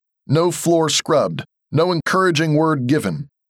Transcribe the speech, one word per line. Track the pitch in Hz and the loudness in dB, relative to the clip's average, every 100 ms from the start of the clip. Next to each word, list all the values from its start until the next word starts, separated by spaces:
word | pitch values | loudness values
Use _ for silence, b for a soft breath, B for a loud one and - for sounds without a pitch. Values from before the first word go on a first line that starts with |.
| _ _ - | _ _ -2
no | 147 175 | 0 0
floor | 160 165 170 156 | 0 0 2 2
scrubbed, | 143 - 156 101 76 - _ _ | -2 0 0 0 -4 -12 _ _
no | 143 175 | 0 0
encouraging | 175 - 185 185 151 160 151 | 0 -2 0 2 0 0 2
word | 160 151 123 | 0 0 0
given, | 151 101 76 - _ | -2 -2 -6 -10 _